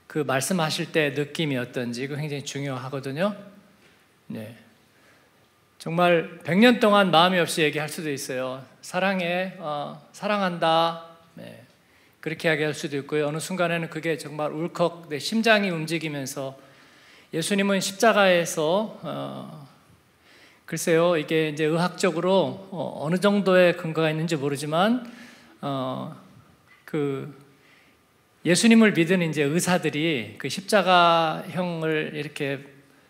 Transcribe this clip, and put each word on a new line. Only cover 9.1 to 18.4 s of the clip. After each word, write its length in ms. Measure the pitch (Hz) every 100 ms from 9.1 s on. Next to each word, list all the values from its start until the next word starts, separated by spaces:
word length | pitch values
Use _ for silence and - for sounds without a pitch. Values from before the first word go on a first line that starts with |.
| 190 170 180 185 185
어, 420 | 160 147 147 156 -
사랑한다." 920 | - 202 208 190 170 165 160 165 170 - - _
네. 300 | 113 113 113 - _ _ _ _ _
그렇게 280 | 160 160 170
이야기할 240 | 151 151
수도 240 | 147 160 139
있고요. 280 | 135 151 147
어느 140 | 156
순간에는 500 | - 185 175 170 160
그게 260 | 160 165 156
정말 360 | 143 151 151
울컥 560 | 151 170 - 175 170 165
내 100 | 147
심장이 520 | - 220 226 214 196
움직이면서, 840 | 165 156 165 156 143 131 147 135 131 - - - _ - - _
예수님은 460 | 160 160 202 202 196
십자가에서, 1200 | 190 - 233 208 196 175